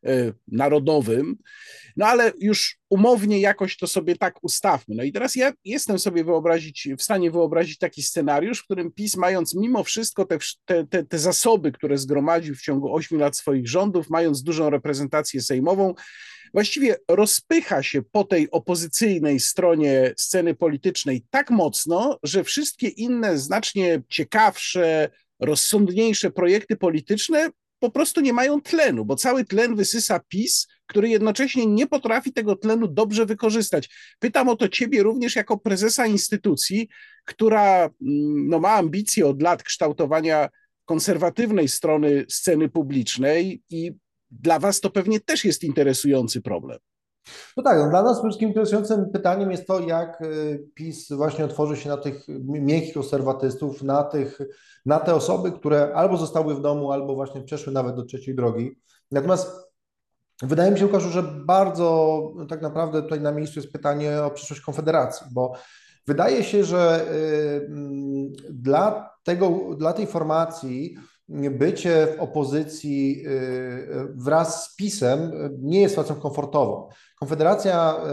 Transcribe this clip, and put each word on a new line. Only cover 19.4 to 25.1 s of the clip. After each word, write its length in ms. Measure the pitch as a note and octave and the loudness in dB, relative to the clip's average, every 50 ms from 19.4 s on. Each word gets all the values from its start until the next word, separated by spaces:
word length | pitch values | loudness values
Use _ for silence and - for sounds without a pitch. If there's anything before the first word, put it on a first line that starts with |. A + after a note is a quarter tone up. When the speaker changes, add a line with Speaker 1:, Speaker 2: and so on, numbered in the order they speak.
Speaker 1:
stronie 760 | - - - - F3+ F3 E3+ D#3 D3+ C#3+ C3+ C3+ C3 B2+ A2+ | 0 0 0 2 4 4 4 4 4 4 4 4 4 2 2
sceny 380 | - - - - F#3 E3+ E3+ E3 | -2 -4 -2 0 0 0 0 0
politycznej 720 | - - D#3+ D3+ C#3 - F#3+ F3+ - - C#3+ C3 B2+ - _ | 0 0 0 0 0 -2 -2 -2 -2 -2 -2 -4 -4 -4 _
tak 200 | - C4+ C#4+ - | -2 -2 0 2
mocno, 680 | A#3+ G#3+ F3 D3+ G#2 - - D3+ E3+ F3+ A3+ C#4 C#4 - - | 2 2 2 2 0 -2 -2 0 0 0 0 0 -2 -4 -4
że 220 | C#3+ C#3+ G3 - | -2 -2 -2 -2
wszystkie 440 | - - - D4+ - - - - G#3 | -2 -2 -4 -4 -4 -6 -4 -4 -4
inne, 500 | - - A3 A#3+ B3 A#3+ A3+ G#3 F3 C#3+ | -4 -4 -4 -2 -2 0 0 0 0 0
znacznie 640 | C3 C#3+ F#3 G#3+ G#3+ - - G3 F#3+ F3 E3 D3+ C3 - | -2 -2 -2 -2 -2 -2 -2 0 2 2 2 0 -2 -4
ciekawsze, 1000 | - F#3 D3+ - - A3 A3 G#3 F#3+ - - - - F3+ F3 D#3+ D#3+ D#3 D3+ - | -6 -6 -4 0 2 4 4 4 4 0 -6 -4 0 2 2 2 4 2 2 0